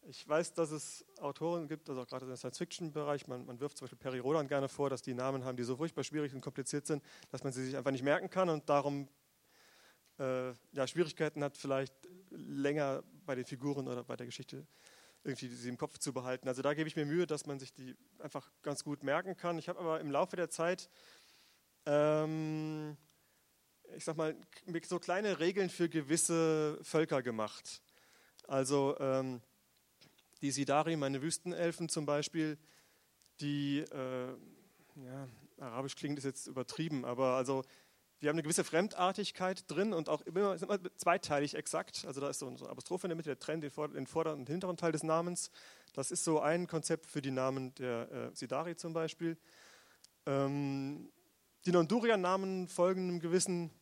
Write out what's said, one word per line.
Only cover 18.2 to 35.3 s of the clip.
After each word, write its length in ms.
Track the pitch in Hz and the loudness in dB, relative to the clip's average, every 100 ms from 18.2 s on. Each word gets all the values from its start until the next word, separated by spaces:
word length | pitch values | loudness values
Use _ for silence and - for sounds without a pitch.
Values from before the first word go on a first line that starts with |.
| 147 143 - _ | -10 -10 -12 _
ganz 220 | 156 143 | -6 -4
gut 200 | - 143 | -4 -2
merken 340 | 135 151 185 185 | 2 2 2 -4
kann. 200 | 175 170 | -2 -2
Ich 120 | 151 | -4
habe 100 | 180 | -4
aber 220 | 170 160 | 0 0
im 100 | 156 | 2
Laufe 240 | 139 180 180 | 2 2 0
der 140 | 165 | -4
Zeit, 400 | - 165 180 - - - - - - _ _ _ _ - | 0 0 0 -6 -18 -20 -20 -20 -20 _ _ _ _ 2
ähm, 1120 | 147 151 156 156 160 156 156 156 156 151 147 _ _ _ _ _ _ _ _ - - | 6 6 6 4 0 0 -2 -2 -4 -6 -10 _ _ _ _ _ _ _ _ -18 -6
ich 80 | |
sag 140 | 165 156 | -4 0
mal, 180 | 156 - - - - | 0 0 -12 -16 -6
mir 160 | 165 - | -6 -2
so 140 | 180 | -4
kleine 400 | - 180 214 160 | 2 2 2 4
Regeln 300 | 165 196 185 | 2 4 0
für 180 | - 170 | 2 2
gewisse 920 | 160 139 165 - 165 160 156 151 151 | 2 2 2 4 6 6 6 2 -2
Völker 400 | - 160 160 143 | 0 2 4 2
gemacht. 600 | 123 113 104 - - - _ _ _ - _ - - | 2 0 -2 -4 -14 -16 _ _ _ -20 _ -20 0
Also, 500 | 135 131 143 139 143 | 2 4 4 4 2
ähm, 420 | 139 131 131 123 - _ _ _ _ _ - _ _ - | 2 2 0 -6 -10 _ _ _ _ _ -20 _ _ -4
die 100 | 143 | -2
Sidari, 460 | 135 135 139 156 160 | 0 4 4 4 2
meine 240 | 139 139 | 0 0
Wüstenelfen 680 | 151 - 180 165 170 165 170 | -2 -4 -4 0 0 0 -4
zum 180 | - 147 | -2 2
Beispiel, 520 | 147 147 165 156 147 _ - _ _ _ _ _ _ | 0 2 0 0 -2 _ -20 _ _ _ _ _ _
die, 400 | 143 143 143 143 | -2 0 2 0
äh, 560 | 156 143 131 127 127 131 - - - _ _ 147 | -2 -6 -4 -4 -4 -8 -16 -20 -20 _ _ -18
ja, 320 | 127 135 135 | -12 -10 -10